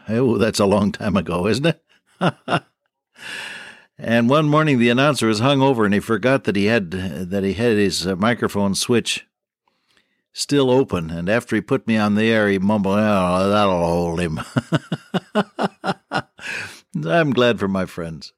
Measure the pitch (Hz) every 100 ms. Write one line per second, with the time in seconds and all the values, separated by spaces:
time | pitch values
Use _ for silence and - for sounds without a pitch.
0 | - 117 131 107 113 - 101 101 98 -
1 | 107 92 82 87 101 131 160 - _ _
2 | _ - 175 - - 175 - _ _ _
3 | _ - - - - - - - _ -
4 | - 117 117 151 147 151 156 127 120 120
5 | 147 127 113 107 131 139 135 117 104 101
6 | - 107 123 135 - 98 101 117 85 92
7 | 92 73 90 98 98 92 120 104 98 80
8 | 90 90 113 117 107 104 98 92 - 117
9 | - - - _ _ _ _ _ _ _
10 | _ _ _ - - 143 131 127 135 90
11 | 80 82 87 117 - 107 - 135 - 110
12 | 104 104 113 113 104 98 101 107 95 101
13 | 107 98 90 90 98 104 101 87 85 87
14 | 85 82 85 80 - - - - - -
15 | - - - - - - - _ 262 -
16 | - - - - - - - - _ 156
17 | 160 170 151 123 120 101 98 95 90 -
18 | 82 78 -